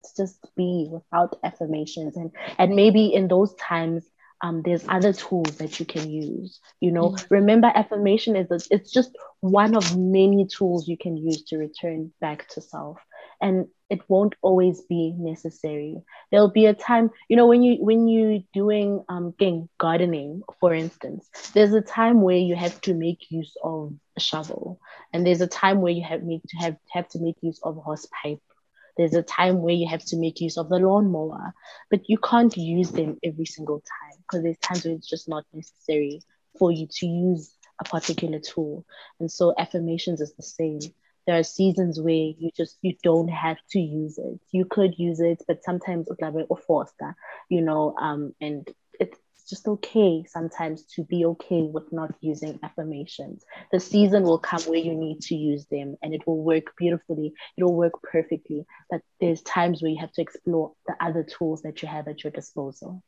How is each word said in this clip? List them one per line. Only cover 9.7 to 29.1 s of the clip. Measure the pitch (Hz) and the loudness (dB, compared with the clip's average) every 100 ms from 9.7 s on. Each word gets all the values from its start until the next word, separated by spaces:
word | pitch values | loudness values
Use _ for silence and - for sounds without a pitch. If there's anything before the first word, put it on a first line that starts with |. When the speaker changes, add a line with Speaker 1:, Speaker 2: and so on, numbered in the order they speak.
| 220 | 4
Speaker 1:
of | 180 180 | 2 0
many | 185 190 196 202 190 | 2 6 6 6 2
tools | - 190 175 160 | 0 0 0 -2
you | 165 | -6
can | 180 165 | -6 -4
use | 160 156 | -4 -4
to | - 156 | -6 -6
return | 151 156 170 160 160 _ | -6 -6 -8 -6 -10 _
back | 156 151 - | -8 -8 -12
to | - | -16
self. | - 156 147 170 _ - - _ | -16 -14 -14 -16 _ -20 -20 _
And | 202 185 - _ _ | 0 0 -2 _ _
it | 196 - | -8 2
won't | 190 208 - | 4 4 0
always | 190 185 185 180 | 2 4 4 2
be | - 170 165 175 | -4 -2 -2 -4
necessary. | 165 160 165 - 156 151 147 165 - - _ | -8 -8 -12 -10 -8 -8 -8 -12 -16 -20 _
There'll | 202 208 | 6 6
be | 214 214 | 8 6
a | |
time, | 208 - 233 226 - _ | 6 2 4 2 -2 _
you | 233 | 6
know, | 240 | 8
when | 240 | 8
you, | 247 240 | 6 4
when | 208 226 226 | 4 4 4
you're | 226 220 214 185 | 4 4 0 -2
doing, | 196 202 208 202 202 - | -2 2 2 0 -2 -4
um, | 180 175 - | -6 -6 0
thing, | 196 170 170 _ | 0 0 -6 _
gardening, | 165 170 180 160 143 165 - - | 0 2 0 -2 -6 -12 -14 0
for | 180 | 2
instance, | 160 165 _ - - _ - - | 2 -4 _ -14 -14 _ -20 -2
there's | 208 208 | 4 6
a | 214 | 6
time | 208 - 226 240 | 0 0 6 6
where | 190 180 | 6 4
you | 180 175 | 2 0
have | 175 - | -4 -4
to | - | -4
make | 170 165 175 - | -2 -2 -4 -8
use | 165 151 - | -10 -8 -10
of | 160 160 151 147 _ - | -8 -8 -10 -14 _ -8
a | |
shovel, | - 156 156 - - 180 - - - | -6 -6 -8 -10 -12 -14 -18 -20 -8
and | 170 175 | 0 2
there's | 170 | 2
a | 180 | 0
time | - 196 196 | 2 2 4
where | 180 | 2
you | 170 165 | -2 -4
have | 160 | -6
need | 165 165 - | -6 -8 -10
to | 165 | -6
have, | 170 160 _ | -6 -6 _
have | 180 180 | -10 -8
to | 175 | -4
make | 170 165 | -4 -4
use | 170 160 | -8 -6
of | 160 160 | -10 -10
a | |
hose | 156 151 - - | -10 -10 -10 -12
pipe. | 147 147 _ _ _ _ _ - | -10 -10 _ _ _ _ _ 0
There's | 170 | 2